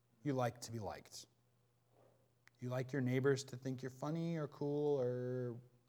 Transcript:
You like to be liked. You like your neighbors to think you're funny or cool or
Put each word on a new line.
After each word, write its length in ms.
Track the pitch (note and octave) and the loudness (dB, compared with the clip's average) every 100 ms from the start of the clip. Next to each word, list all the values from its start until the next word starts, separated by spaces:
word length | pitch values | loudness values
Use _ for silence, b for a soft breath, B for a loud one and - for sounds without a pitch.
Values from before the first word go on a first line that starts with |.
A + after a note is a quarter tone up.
| _ _ | _ _
You 100 | D3 | -2
like 260 | C3 A#2+ - | 2 0 -2
to 100 | - | -8
be 60 | A2+ | -6
liked. 480 | F#2+ D2 - - - _ _ _ _ _ _ _ - _ _ _ - - | -6 -8 -12 -16 -16 _ _ _ _ _ _ _ -20 _ _ _ -20 -8
You 100 | B2 | -4
like 220 | B2+ B2+ | -2 0
your 100 | C#3+ | 0
neighbors 420 | B2+ C3 C3+ C3 | 2 4 6 4
to 120 | - B2+ | 2 -6
think 260 | C3 B2+ | -6 -4
you're 80 | C3 | -6
funny 460 | C3 D3 E3 E3 E3 | -4 -4 -2 0 -2
or 120 | D3 | -2
cool 520 | - C#3+ D3 D3 C#3+ | -2 0 2 4 4
or 540 | B2 B2 B2 B2+ B2 A#2+ - - | 2 0 0 -2 -2 -6 -12 -20